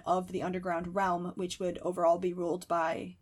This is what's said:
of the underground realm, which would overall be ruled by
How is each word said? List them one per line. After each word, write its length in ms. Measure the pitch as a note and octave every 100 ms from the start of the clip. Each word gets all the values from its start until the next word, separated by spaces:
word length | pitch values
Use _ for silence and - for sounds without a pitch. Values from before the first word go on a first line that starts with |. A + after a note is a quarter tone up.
| -
of 260 | F#3 F3+
the 100 | F3+
underground 520 | F3 F#3 F3+ E3+ F3 F#3
realm, 360 | F#3+ F3 F3 -
which 240 | F3+ -
would 180 | F3+ F3
overall 360 | F3 F3+ E3+ E3+
be 140 | F3+
ruled 340 | F3+ E3+ F3+ -
by 480 | E3+ D#3+ E3 F#3 F3+